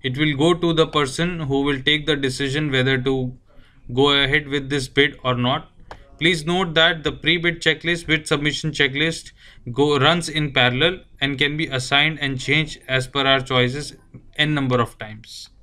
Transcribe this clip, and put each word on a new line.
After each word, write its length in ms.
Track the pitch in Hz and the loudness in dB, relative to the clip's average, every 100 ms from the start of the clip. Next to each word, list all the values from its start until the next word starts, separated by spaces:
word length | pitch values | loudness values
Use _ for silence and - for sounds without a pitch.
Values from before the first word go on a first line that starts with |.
It 140 | 135 131 | -4 0
will 180 | 156 139 | 0 2
go 200 | 160 175 | 2 4
to 180 | 175 | 2
the 140 | 160 160 | 2 2
person 540 | 156 139 135 170 175 | 2 0 0 -2 -2
who 200 | 147 139 | -2 0
will 180 | 143 139 | 0 0
take 260 | 135 151 147 | 2 0 0
the 80 | 143 | -2
decision 560 | 139 131 139 139 151 | -2 -2 -2 -2 0
whether 260 | 131 131 135 | 0 2 0
to 340 | 131 135 127 127 _ - - _ - | 0 -2 -2 -8 _ -20 -20 _ -8
go 160 | 120 143 | 2 4
ahead 380 | 139 139 151 147 | 4 4 0 0
with 220 | 143 135 | -4 -2
this 180 | 143 131 | -4 -2
bid 280 | - 147 - | 2 2 2
or 120 | 127 123 | -4 0
not. 340 | 123 147 - _ - - - - | 0 -2 -6 _ -20 -20 -20 -2
Please 260 | 160 175 | 0 0
note 300 | 151 175 185 | 0 -2 0
that 300 | 156 165 170 | 2 2 2
the 80 | 147 | -4
pre-bid 500 | 127 147 170 170 170 | -4 -2 0 0 -2
checklist, 460 | - 156 165 170 170 | -2 -2 -2 -4 0
bid 200 | 156 156 | -2 0
submission 440 | 147 147 143 156 | -2 -2 -2 -6
checklist 600 | 123 139 135 160 160 - - - - - | 0 0 2 -2 -2 -12 -20 -20 -18 -12
go, 280 | 120 147 147 | 0 2 4
runs 280 | 139 175 165 | 4 2 0
in 260 | 156 151 | -4 -2
parallel 480 | 127 123 123 160 185 - - | 2 2 4 0 0 -12 -6
and 180 | 139 135 | -4 0
can 180 | 147 151 | -2 -2
be 120 | 160 | -4
assigned 500 | 135 127 143 147 156 | -4 0 2 2 0
and 200 | 143 131 | -4 -4
changed 400 | - 147 156 - - | -2 0 0 -6 -4
as 180 | 131 131 | -4 -2
per 220 | 139 139 | 0 2
our 140 | 135 | 2
choices 540 | 131 127 123 135 147 - - - - - | 2 2 2 -2 -10 -14 -20 -20 -20 -2
n 180 | 151 151 | 0 0
number 240 | 135 127 | 0 0
of 160 | 113 - | 0 -4
times. 520 | 107 107 - - - _ | -14 -14 -18 -18 -20 _